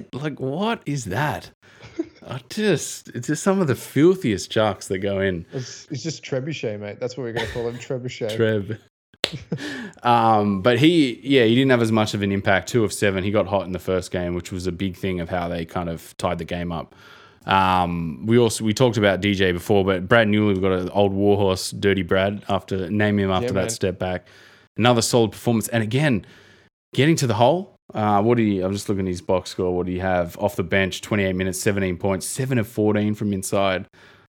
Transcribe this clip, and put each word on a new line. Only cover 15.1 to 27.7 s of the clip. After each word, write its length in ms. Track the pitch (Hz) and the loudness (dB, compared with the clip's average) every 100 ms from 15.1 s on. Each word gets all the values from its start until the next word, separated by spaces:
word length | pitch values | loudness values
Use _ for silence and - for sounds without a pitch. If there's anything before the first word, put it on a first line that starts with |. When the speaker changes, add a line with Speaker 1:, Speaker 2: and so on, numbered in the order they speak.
| 90 | -4
Speaker 1:
of 100 | 85 | -4
how 180 | 90 87 | -4 -4
they 180 | 85 82 | -6 -6
kind 240 | 92 85 | -6 -6
of 260 | 82 - - | -8 -12 -6
tied 200 | 92 85 | -4 -4
the 80 | 82 | -6
game 260 | 87 87 | -6 -6
up. 220 | 85 - - - - - _ - | -8 -10 -16 -20 -20 -20 _ 0
Um, 800 | 95 92 92 87 87 82 65 107 | 4 4 4 2 -2 -4 -6 2
we 100 | 120 | 4
also, 260 | 113 - | 4 2
we 100 | 110 | -2
talked 240 | 104 131 110 | 2 2 4
about 240 | 104 92 | 2 2
D 120 | 101 | 0
J 180 | 95 95 | 2 0
before, 320 | 90 - 104 | 0 0 2
but 240 | 95 92 92 | 2 0 4
Brad 200 | 117 107 | 4 6
Newley, 260 | 107 104 | 4 2
we've 80 | 95 | 2
got 120 | 95 | 2
an 160 | 92 90 | 0 0
old 220 | 98 101 | 2 2
warhorse, 600 | 98 101 101 101 92 - | 4 2 4 2 0 -4
Dirty 320 | 110 101 98 | -2 2 2
Brad, 400 | 85 95 98 104 - | 2 2 0 -2 -4
after, 400 | 98 - 95 92 | -4 -2 -6 -2
name 300 | 104 104 104 | 0 2 2
him 120 | 98 | 2
after 160 | 92 82 | 0 0
Speaker 2:
Yeah, 60 | |
Speaker 1:
that 80 | 95 | -2
Speaker 2:
man. 80 | 90 | -2
Speaker 1:
step 300 | - 95 90 | -2 -2 -2
back. 280 | 92 90 - - - _ _ - | -4 -6 -8 -20 -20 _ _ 2
Another 240 | 117 120 | 4 4
solid 300 | 110 123 110 | 4 2 2
performance. 360 | - - 113 - | 0 -2 0 0
And 120 | 117 | -2
again, 440 | 107 127 156 107 - - - _ _ _ _ | 0 0 0 0 -4 -18 -20 _ _ _ _
getting 220 | - 143 165 | 0 2 2
to 100 | 127 | 2
the 80 | 107 | 4
hole, 380 | 123 170 196 | 4 4 -2